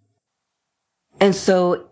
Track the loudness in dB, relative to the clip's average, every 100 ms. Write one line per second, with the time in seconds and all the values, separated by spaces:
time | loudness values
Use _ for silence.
0 | _ _ _ _ _ _ _ _ _ _
1 | _ 0 0 0 0 0 0 -4 -8